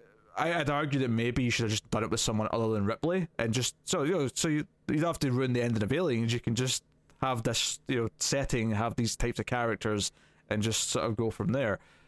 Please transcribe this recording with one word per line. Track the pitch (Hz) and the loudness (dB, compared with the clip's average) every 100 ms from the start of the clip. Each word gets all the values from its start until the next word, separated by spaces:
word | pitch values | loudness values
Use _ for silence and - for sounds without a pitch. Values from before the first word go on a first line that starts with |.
| - _ - - | -20 _ -12 -4
I, | 160 | 0
I'd | 170 143 | 0 0
argue | 143 156 139 | 0 0 0
that | 127 | 2
maybe | 113 120 123 | 2 0 2
you | 123 | 0
should | 113 113 | 2 0
have | |
just | 107 - | -2 -2
done | 110 | -4
it | 107 | -2
with | 110 | 0
someone | - 107 107 | 0 0 0
other | 117 113 | 0 0
than | 107 | 0
Ripley, | 101 113 165 185 165 - | 0 0 0 0 -2 -2
and | 117 | -2
just | 110 123 - | 0 -2 -4
so, | - 185 | -4 0
you | 143 | 2
know, | 185 131 | 2 0
so | - 165 | 0 0
you, | 151 - _ - | 0 -4 _ -2
you | 147 | 0
don't | |
have | 170 160 | 0 0
to | 139 | 0
ruin | 123 131 | 2 2
the | 120 | 2
ending | 120 113 | 2 2
of | 104 | 2
Aliens. | 143 175 117 117 | 2 2 2 0
You | 120 | 0
can | - 117 | -2 0
just | 127 - - _ _ - | 0 -2 -6 _ _ -4
have | 131 120 | -2 0
this, | 165 160 - - - | 0 0 -2 -4 -4
you | 127 | -2
know, | 113 - | -2 -2
setting, | - 139 131 123 113 | -2 0 0 0 0
have | 107 117 - | 0 -2 0
these | 113 | -2
types | - 120 117 | 0 -2 -2
of | - | -2
characters, | 120 117 104 113 104 - - - _ - | -2 -2 -2 -2 0 -2 -8 -20 _ -4
and | 107 | 0
just | 110 107 - | 0 0 0
sort | 120 95 | 0 -2
of | 107 | 0
go | 113 | -2
from | - 98 | -2 0
there. | 131 117 - - - | 0 0 -2 -6 -20